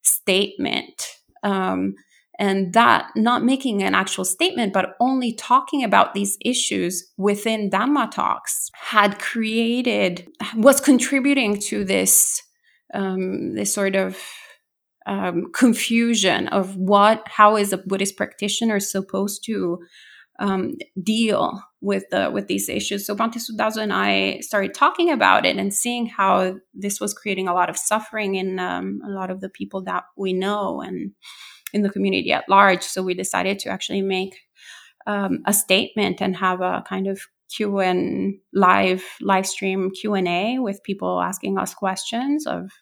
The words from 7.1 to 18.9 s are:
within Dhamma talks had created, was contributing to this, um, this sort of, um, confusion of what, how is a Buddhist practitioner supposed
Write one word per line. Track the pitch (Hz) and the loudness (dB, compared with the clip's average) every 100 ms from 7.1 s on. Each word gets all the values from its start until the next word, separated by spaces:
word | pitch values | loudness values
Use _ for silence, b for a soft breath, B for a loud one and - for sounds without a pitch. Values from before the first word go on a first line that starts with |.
| - | -2
within | 196 208 226 220 202 | 0 0 -2 -2 0
Dhamma | 190 247 285 220 | 0 2 0 0
talks | - 175 - - - - | -2 -2 -2 -4 -6 -8
had | - - 220 202 202 | -10 0 2 2 0
created, | - 233 220 220 226 247 247 208 185 175 - _ 220 | -6 -4 -2 0 0 0 0 0 0 -2 -12 _ -8
was | 220 240 269 | 6 6 6
contributing | 277 254 247 277 269 277 220 208 | 6 4 4 0 2 2 0 -2
to | - 214 | -4 -4
this, | 190 196 196 - - - - _ _ _ _ | 0 2 4 4 4 -2 -8 _ _ _ _
um, | - 190 190 190 196 - | -6 -2 -2 -2 -4 -4
this | 220 202 | -2 -2
sort | - 196 190 | 0 0 0
of, | 190 185 B B B B _ _ _ _ | -2 -6 B B B B _ _ _ _
um, | - 196 185 175 - | -8 -4 -2 -2 -4
confusion | - 247 220 - 233 233 220 226 104 - | 4 4 4 2 2 4 4 2 2 0
of | 196 190 196 | 0 -2 -2
what, | 185 202 208 220 - | 4 6 6 4 -2
how | - 208 214 | 6 6 8
is | 202 | 0
a | 190 | -2
Buddhist | 190 190 196 - | -2 -2 -2 -2
practitioner | - - 208 - 226 208 | -8 -4 -4 0 0 0
supposed | 202 | 0